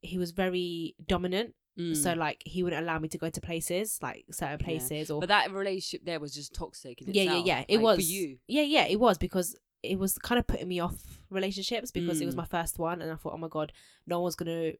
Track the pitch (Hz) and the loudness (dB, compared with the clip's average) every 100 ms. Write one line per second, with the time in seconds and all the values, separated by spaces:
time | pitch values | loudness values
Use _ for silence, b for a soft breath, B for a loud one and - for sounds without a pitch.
0 | - 180 175 170 185 180 175 170 165 - | -6 -2 -2 0 0 2 -2 -4 -6 -8
1 | 160 180 180 185 233 - _ - 175 156 | -2 0 2 0 -2 -6 _ -6 -2 2
2 | 151 170 156 - - 165 180 151 170 160 | 2 2 0 -2 -8 -2 0 0 -2 -2
3 | 160 - 165 - - 165 - 180 214 - | -4 -4 -4 -4 -4 -4 -2 -2 -2 -4
4 | 127 - - 160 151 151 - 160 - 151 | -6 -8 -12 -6 -6 -4 -2 -2 -2 -4
5 | 151 147 180 202 - 196 196 190 - - | -2 -2 4 4 4 0 -2 -2 -4 -8
6 | - 165 147 139 143 - 165 - 135 123 | -6 -6 -6 -10 -10 -8 -10 -10 -16 -12
7 | - 196 190 175 175 139 - 214 220 185 | 0 2 4 4 4 2 4 4 6 6
8 | 156 190 170 131 _ 262 294 294 175 208 | 4 0 -2 -6 _ 2 4 4 4 6
9 | 240 185 180 190 175 - _ _ - 190 | 6 6 2 0 -2 -4 _ _ -4 0
10 | 190 - - 240 240 - 180 180 175 - | 0 -2 2 0 2 -2 0 -2 -2 -4
11 | - - - 190 190 196 190 233 240 175 | -12 -20 -6 -2 -2 -2 -4 -4 -4 -4
12 | 170 160 170 165 170 175 165 - 165 175 | 0 0 0 -4 -2 -2 -2 -2 -2 -2
13 | 160 160 - 160 165 156 151 B B B | -4 -6 -8 -8 -6 -4 -4 B B B
14 | - 175 180 165 170 165 160 160 | -4 0 0 -2 -4 -2 -2 -4